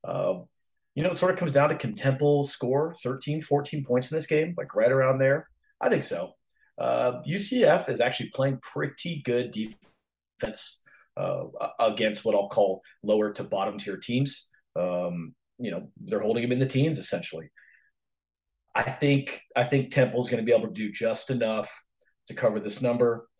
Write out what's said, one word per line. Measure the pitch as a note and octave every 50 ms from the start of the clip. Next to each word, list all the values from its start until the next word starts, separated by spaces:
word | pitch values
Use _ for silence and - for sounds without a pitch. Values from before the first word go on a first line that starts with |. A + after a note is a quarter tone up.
Uh, | - - G1+ F#2 F#2+ - - - - _ _ _ _ _ _ _ _ _ _
you | C#3
know, | D#3 F#3
it | F3
sort | - F3+ F#3
of | F3+ -
comes | F3+ D#3 C3+
down | C#3+ C#3+ D3+
to, | D#3
can | - - A2+ G#2
Temple | - - C3+ C3+ C3 D3 D3 D3 C#3+ C#3
score | C#3 - - - A#2+ C3 C#3+ D#3 E3 E3+ -
thirteen, | - B2 C3+ C3+ - - D3+ D#3
fourteen | D3+ - C#3+ C#3+ C#3+ - - D3+ C3+
points | - B2 B2+ B2+ -
in | D#3
this | D#3+ D#3
game, | - D#3+ D3+ D#3 E3+ F3
like, | - - - -
right | - A2 A#2+
around | C3+ C3+ C3 C3 C3 C3
there? | C3+ C3+ C#3 D#3 - _ _ _ _ _ _ _
I | - B3+
think | A3+ D3+
so. | - - - G2 F#2 - - _ _ _ _ _ _ _ _
Uh, | - B2+ B2 A#2+ B2 B2 B2 B2 - -
U | C3+ D#3+ G#3
C | G#3 - B3+ B3 B3
F | D3+ D#3+ F3 - -
is | B2+ -
actually | - B2+ - - C#3+ -
playing | - - C3 C#3 C3 B2+
pretty | - - - C#3+ D3 C#3 - - - F3 E3 D3 C3+
good | B2 A#2+ B2 B2 A2
defense, | G#2 G#2+ A2 A2 - _ _ - _ _ _ _ _ _ _ _ _ _ - A2 - - - - - - _ _ _ _ _ _ _
uh, | F#2+ F#2 F#2 F#2+ F2+ F2 - - - - - - -
against | A#2 A2 G#2 - A2 G#2+ G#2 - -
what | A2+ G#2
I'll | G2+ G2 -
call | - A2 G2+ F#2+ F#2+ - _ - - _
lower | - G#2 G#2+ G#2+ G#2 G#2
to | G2+ - G2
bottom | - - G2 G2 G#2 G2+ G#2
tier | - G#2 F#2+
teams. | F2+ - - A#2+ B2+ C#3 C#3 - - - _ _ _ _ _ _
Um, | E2 F2+ F2+ F2+ F2 F2+ F2+ F2 E2+ E2 D#2+ - _ _ _ _ _
you | B2 -
know, | E2+ F2+ - - _ -
they're | - - G#2+ G2+
holding | G#2+ G#2+ A#2 A#2+
them | A#2+ A#2+
in | B2+ B2+
the | C3+
teens, | B2+ - C3 C#3 D#3+ D#3 C3+
essentially. | - - - - - - - - - - _ _ _ _ _ _ _ _ _ _ _ _ _ _ _ _ _ _ _ _ _ _ _ _ _
I | A#2
think, | - C3 C3+ - D3 C#3+ C#3+ C#3 C#3 - - - - _ -
I | B2
think | A#2+ - C#3+ C3+ B2+ -
Temple's | - C#3 B2+ - - B2 A#2+ -
gonna | B2 A2+
be | A2 A2+
able | A#2 A2 A2+
to | G#2
do | F2+ G#2+ G#2+ G#2
just | - - A#2 A2+ A2+ - - -
enough | C3 A#2+ A#2 A2 A2 G#2+ G2+ - - - _ _ _ _ _ _ _ _ _
to | - -
cover | - B2+ A2+ G#2 G#2+
this | G2+ A2 - -
number. | C3 A#2+ A#2+ A#2+ B2 A#2 A#2 A2+ - _ _